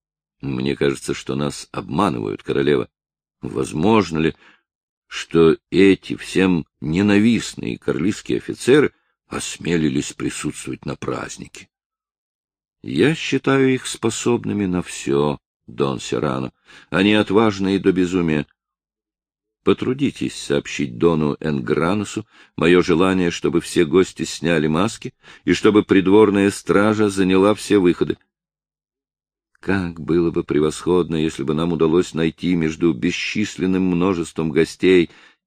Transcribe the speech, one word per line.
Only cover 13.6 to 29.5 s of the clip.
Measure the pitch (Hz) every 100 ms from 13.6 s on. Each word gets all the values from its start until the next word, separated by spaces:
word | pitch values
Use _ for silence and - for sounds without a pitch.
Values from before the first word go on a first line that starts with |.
| 131
их | 127 -
способными | - 113 - 123 117 104 104 98
на | 90
все, | 82 - 69 69 73 69 _ _ -
Дон | 58 69 62
Серрано. | - 58 69 65 64 - _ - -
Они | 82 101
отважны | 107 104 98 110 98 95 98
и |
до | 95
безумия. | 90 90 92 85 76 71 _ _ _ _ _ _ _ _ _ _ _
Потрудитесь | - 101 117 131 131 - 65 -
сообщить | - 71 - - 71 58
Дону | 85 80 76 -
Энграносу | 78 71 58 76 82 104 98 110 - _ - -
мое | 82 90
желание, | 85 82 95 95 87
чтобы | - 78 82
все | - 90 80
гости | 90 92 -
сняли | 80 - 82 82 76
маски | 78 107 - - - - - -
и |
чтобы | 87 104 104
придворная | - 95 92 104 101 101 101
стража | - - 87 107 107 104
заняла | 98 92 95 101 104
все | - 104
выходы. | 90 80 76 - _ _ _ _ _ _ _ _ _ _ _ _ _